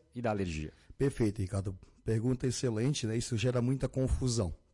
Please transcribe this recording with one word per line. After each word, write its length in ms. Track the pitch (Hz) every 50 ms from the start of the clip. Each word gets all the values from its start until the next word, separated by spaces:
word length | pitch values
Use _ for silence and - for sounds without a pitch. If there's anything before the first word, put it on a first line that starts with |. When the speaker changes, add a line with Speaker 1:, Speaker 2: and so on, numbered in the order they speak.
| _ _ -
Speaker 1:
e 60 | 120
da 80 | 117 113
alergia? 460 | 107 101 98 90 80 78 78 76 - - - - - -
Speaker 2:
Perfeito, 420 | 135 139 - - 123 107 98 -
Ricardo. 340 | 98 90 - 101 95 101 92 92 - - - - -
Pergunta 420 | - 110 113 110 127 127 123 -
excelente, 600 | 131 117 - - 127 113 107 117 135 151 - -
né? 100 | 107 110
Isso 180 | 117 120 - 123 110
gera 240 | 98 127 123 123 117
muita 260 | 123 135 131 - 127
confusão, 640 | - 131 131 127 - - 135 127 117 113 104 85 80 - _ _